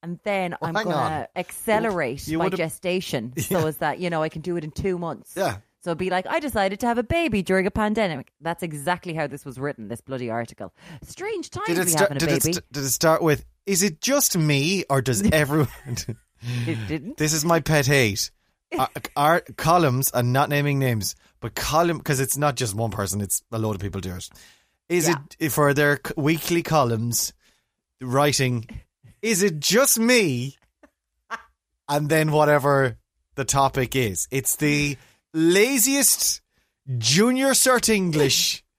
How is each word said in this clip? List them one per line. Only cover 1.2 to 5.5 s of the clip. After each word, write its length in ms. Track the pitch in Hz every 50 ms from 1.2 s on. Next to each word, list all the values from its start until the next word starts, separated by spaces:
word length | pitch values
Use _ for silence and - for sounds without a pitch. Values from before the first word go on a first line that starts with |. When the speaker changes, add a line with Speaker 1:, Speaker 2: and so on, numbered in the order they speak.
Speaker 2:
on. 60 | 120 - _
Speaker 1:
accelerate 920 | 185 175 - - - - - 220 214 226 226 202 175 156 123 120 143 - -
Speaker 2:
You 120 | 156 160
Speaker 1:
my 60 | 170
Speaker 2:
would've 120 | 185 180 175
Speaker 1:
gestation 760 | 165 160 - - - 180 180 185 175 - - 139 107 123 127
Speaker 2:
<laughs> 40 | -
Yeah. 60 | 135
Speaker 1:
so 240 | - - 180 160 156
as 100 | 151 -
that, 220 | 175 151 139 -
you 100 | 185 175
know, 120 | 165 160 156
I 60 | 160
can 120 | - 160
do 160 | 147 180 175 175
it 60 | 156
in 60 | 156
two 260 | - - 143 196 185 175
months." 360 | 175 165 147 - - - - 175
Speaker 2:
Yeah. 200 | 190 160